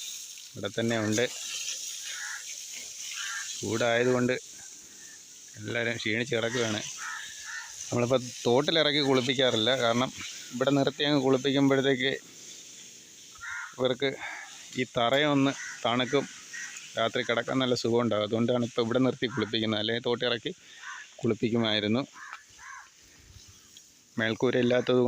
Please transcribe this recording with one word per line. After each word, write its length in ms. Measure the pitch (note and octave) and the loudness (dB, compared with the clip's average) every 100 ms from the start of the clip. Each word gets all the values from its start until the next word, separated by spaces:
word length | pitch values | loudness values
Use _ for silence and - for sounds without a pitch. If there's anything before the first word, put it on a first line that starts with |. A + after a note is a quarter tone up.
| - - - - - | -10 -10 -12 -14 -14
ഇവിടെ 180 | - G2+ A#2 | -10 -6 -2
തന്നെ 180 | A#2 A2+ G#2+ | 0 0 0
ഉണ്ട്. 180 | G#2+ B2 - - - - - - - - - - - - - - - - - - - - - - - | 0 0 -4 -8 -6 -6 -6 -8 -8 -10 -8 -8 -10 -10 -12 -12 -12 -12 -10 -8 -6 -6 -6 -6 -6
ചൂടായതുകൊണ്ട് 760 | G2+ A2+ A#2+ A#2 B2 B2+ B2 B2+ - - - - - - - - - - - A2 | -2 0 2 4 4 4 2 0 -6 -14 -16 -16 -18 -18 -18 -18 -20 -20 -18 -12
എല്ലാവരും 360 | G#2+ A#2 A#2 A#2+ | -4 -2 -2 -2
ക്ഷീണിച്ച് 340 | A2+ A2 A#2+ A2+ | 0 0 0 0
കിടക്കുകയാണ്. 440 | A2+ B2 A2+ G#2+ - - - - - - - - - - - | 0 0 0 -2 -6 -8 -8 -8 -10 -12 -10 -10 -10 -12 -4
നമ്മളിപ്പോൾ 340 | A#2+ A#2+ C3 B2 - A#2+ | 0 2 2 0 -2 4
തോട്ടിലിറക്കി 560 | A#2+ D3 E3 D3 D3 C#3 | 4 4 2 4 2 4
കുളിപ്പിക്കാറില്ല, 640 | C3 B2 C3 B2+ A#2 A2 C3 | 4 4 4 4 4 2 4
കാരണം 280 | A#2+ A#2 C3+ - - - - | 4 4 0 -4 -10 -10 -10
ഇവിടെ 180 | B2 C3+ C#3 | 0 4 4
നിർത്തി 280 | C3+ C3+ D3 | 4 2 2
അങ്ങ് 120 | D3 C3 | 4 4
കുളിപ്പിക്കുമ്പോഴത്തേക്ക് 840 | C3+ C#3 C3+ C#3 C3+ C3+ B2+ C3+ C3+ - - - - - - - - - - - - - - - - | 4 4 4 6 6 4 2 0 -2 -6 -18 -18 -18 -18 -18 -20 -20 -20 -20 -20 -14 -12 -10 -10 -2
ഇവർക്ക് 320 | B2+ A#2+ C#3 - - - - - - B2+ | -2 0 -4 -4 -10 -12 -14 -16 -8 -4
ഈ 40 | B2+ - | -2 2
തറയൊന്ന് 560 | A#2 C3+ D3+ C#3+ C#3 C3 - - | 4 4 4 4 2 0 -8 -4
തണുക്കും, 420 | A#2 B2 A#2+ C#3 C3 - - - - - - A2+ | 0 0 2 0 0 -8 -14 -12 -10 -12 -6 0
രാത്രി 240 | A2+ B2 A#2 | 0 0 0
കിടക്കാൻ 300 | A#2 A#2+ C3 | 0 0 0
നല്ല 120 | B2+ A#2+ | 2 2
സുഖമുണ്ടാകും. 420 | A#2 A#2 A#2+ G#2 G#2 | 2 2 4 2 2
അതുകൊണ്ടാണ് 400 | A2+ A#2 B2 A#2 | 2 2 2 0
ഇപ്പോൾ 160 | - A2+ | 0 0
ഇവിടെ 140 | B2 B2+ | 2 2
നിർത്തി 220 | B2+ B2 | 2 -2
കുളിപ്പിക്കുന്നത്, 460 | G#2+ G#2 A2+ A2 G#2+ | 0 0 0 0 0
അല്ലെങ്കിൽ 240 | G#2+ A#2 A#2+ | 0 -2 0
തോട്ടിറക്കി 460 | A#2+ B2 A#2 D3 - - - - - - - | 0 0 -2 -4 -10 -16 -16 -14 -14 -16 -2
കുളിപ്പിക്കുമായിരുന്നു. 800 | A#2 A2 A#2 A#2 A2+ G#2+ G#2 A2+ - - - - - - - - - - - - - - - - - - - - _ - | 0 2 2 2 2 2 2 0 -2 -10 -16 -16 -18 -20 -18 -16 -18 -20 -20 -20 -20 -20 -20 -20 -20 -20 -20 -20 _ -2
മേൽക്കൂര 340 | A2 A2 B2+ B2+ B2 | 0 2 2 4 4
ഇല്ലാത്തത് 360 | B2 A#2+ B2+ | 2 4 4